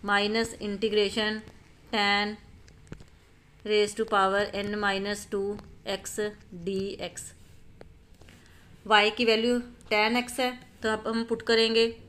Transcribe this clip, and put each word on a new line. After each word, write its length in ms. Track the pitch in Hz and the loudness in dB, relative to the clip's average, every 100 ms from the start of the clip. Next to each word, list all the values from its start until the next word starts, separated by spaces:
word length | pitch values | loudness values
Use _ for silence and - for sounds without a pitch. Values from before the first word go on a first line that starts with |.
| 202 | 2
माइनस 480 | 202 208 220 226 - | 2 2 0 -2 -4
इंटीग्रेशन 800 | 208 196 220 208 202 202 214 214 - - - - - | -6 -2 0 2 2 0 -2 -4 -10 -20 -20 -20 -4
टैन 460 | 220 202 202 208 214 - - - - - - - - - - - - 208 | 0 2 2 0 -6 -16 -20 -20 -20 -20 -18 -18 -20 -20 -20 -20 -16 0
raise 340 | 214 208 - | 2 2 0
to 60 | 220 | 0
power 320 | 202 190 196 208 196 202 | 4 4 2 0 -4 -4
n 140 | 208 208 | -2 0
minus 400 | 196 202 208 - | 0 -2 -6 -6
two 240 | 202 196 214 - - - | -4 -4 -6 -12 -16 -8
x 260 | 196 - - 208 208 - 180 170 | -8 -8 -6 -6 -8 -18 -10 -6
dx। 560 | 190 196 - 180 - - - - - - - - - - - - - - - - - 202 | -4 -4 -6 -10 -12 -18 -18 -20 -20 -20 -20 -20 -20 -20 -20 -20 -20 -20 -20 -20 -18 4
y 240 | 208 208 220 | 6 6 4
की 80 | 233 | 2
वैल्यू 320 | 220 233 247 240 - - | 4 4 0 -2 -16 -2
टैन 320 | 214 214 240 | 2 4 2
x 180 | 247 - | -2 -2
है, 120 | 247 247 - - | -2 -4 -16 -6
तो 80 | 220 | -2
अब 180 | 220 220 | -2 -2
हम 160 | 226 233 | -4 -2
पुट 120 | 226 - | -4 2
करेंगे 380 | 226 226 226 226 226 | 2 4 4 2 0